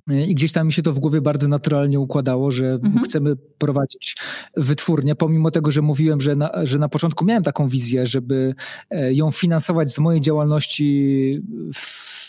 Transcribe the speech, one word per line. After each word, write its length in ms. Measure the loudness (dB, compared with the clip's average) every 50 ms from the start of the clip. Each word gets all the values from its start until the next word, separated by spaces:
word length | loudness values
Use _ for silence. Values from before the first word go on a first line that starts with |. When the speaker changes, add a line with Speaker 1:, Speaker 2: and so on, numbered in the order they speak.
| -4 -2
Speaker 1:
E, 160 | -2 -2 0
i 80 | 0 0
gdzieś 180 | 0 0 0 0
tam 140 | 0 0
mi 60 | 0 0
się 100 | 0 0
to 100 | 0 0
w 60 | 0
głowie 220 | 0 0 0 2
bardzo 280 | 2 0 0 0 2 0
naturalnie 520 | 0 0 0 0 0 2 2 2 2 0
układało, 500 | 0 0 -2 -2 0 0 0 0 0 0
że 160 | 0 0 0
Speaker 2:
Mhm. 380 | -2 -2 0 0 0 2 2 0
Speaker 1:
chcemy 320 | 0 0 0 0 0 0 -2 -6 -12 _ -4
prowadzić 580 | -2 0 0 0 -2 -4 -6 -6 -6 -6 -6 -6 -8 -10 -10 -12 -14 -8 -4
wytwórnię, 580 | -2 0 0 0 0 0 0 0 2 2 0 0
pomimo 360 | 0 0 2 2 2 2 2
tego, 200 | 2 2 0 2
że 120 | 2 2 2
mówiłem, 380 | 2 2 2 2 2 2 2
że 160 | 2 0 0
na, 140 | 0 0 -2 -2 -2 -2
że 160 | 0 0 0
na 100 | 0 0
początku 360 | 0 0 -2 -2 -2 0 0
miałem 180 | 2 2 2 2
taką 240 | 0 0 0 0
wizję, 400 | 0 0 0 0 0 0 0 0
żeby, 480 | 0 0 -2 -2 -2 0 0 0 0 -2 -4 -8 -12 -14 -14 -12 -8
e, 220 | -4 -2 0 0 2
ją 160 | 2 2 2
finansować 600 | 0 0 0 2 2 2 0 0 0 0 0 0 0
z 40 | 0
mojej 220 | 2 2 2 2
działalności 1200 | 2 2 2 2 2 2 2 0 0 0 0 0 2 2 2 2 2 2 2 2 0 0 -2 -4 -6 -8 -10 -12 -10 -10 -8
w 360 | -6 -6 -4 -4 -6 -6 -6 -6 -6 -6